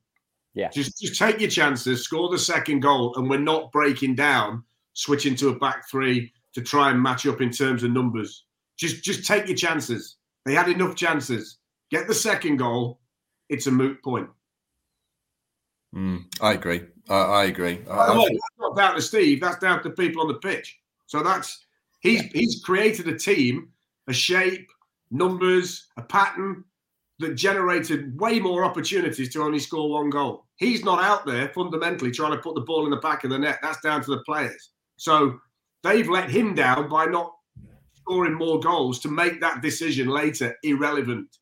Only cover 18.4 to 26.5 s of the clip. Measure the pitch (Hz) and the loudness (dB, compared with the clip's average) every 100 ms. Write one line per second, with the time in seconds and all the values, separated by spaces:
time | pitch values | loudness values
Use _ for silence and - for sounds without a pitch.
18.4 | - - - 196 196 160 - 220 160 135 | -6 -6 -4 2 4 2 0 2 4 4
19.4 | 180 - 190 170 160 165 175 165 156 - | 0 0 0 0 -2 -2 0 0 -2 -2
20.4 | 196 160 - - _ _ - 151 170 190 | -6 -6 -8 -20 _ _ -6 -2 0 -2
21.4 | - - _ _ _ _ 180 233 - 151 | -4 -14 _ _ _ _ 2 2 0 0
22.4 | 233 - - 190 220 - 165 160 202 196 | 0 -2 0 2 2 2 -4 -2 0 2
23.4 | 123 143 - _ _ _ - 127 - 185 | 2 0 -8 _ _ _ -4 -2 2 2
24.4 | 185 185 - _ _ _ _ 135 185 185 | 2 -2 -8 _ _ _ _ 0 0 2
25.4 | 185 180 165 - - - - 202 196 - | 2 2 0 -6 -16 -18 -2 0 2 -2
26.4 | 196 | -6